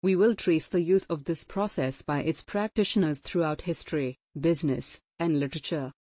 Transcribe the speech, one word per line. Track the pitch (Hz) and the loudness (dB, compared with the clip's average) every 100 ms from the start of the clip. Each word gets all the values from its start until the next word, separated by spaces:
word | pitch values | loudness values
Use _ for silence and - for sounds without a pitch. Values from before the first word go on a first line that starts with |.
We | 185 | 4
will | 190 214 220 | 4 4 4
trace | - 160 - | 2 2 2
the | 185 | 0
use | 170 190 - | 4 2 2
of | 160 | -6
this | 139 165 | -4 -4
process | - - 202 - 165 - | -4 -4 -4 -2 -2 -2
by | - 147 | -2 -2
its | 143 160 | -2 -4
practitioners | - 208 214 - 208 - 170 147 | -4 -4 -2 0 0 2 2 0
throughout | - 180 160 151 | -2 0 0 -2
history, | 175 165 - 160 131 131 _ - | -4 -6 -2 -2 -2 -6 _ -2
business, | 151 165 151 131 - - _ _ | 0 2 2 0 -4 -10 _ _
and | 170 151 | 0 2
literature. | 139 151 - 160 131 - | 0 -4 -4 -4 -6 -10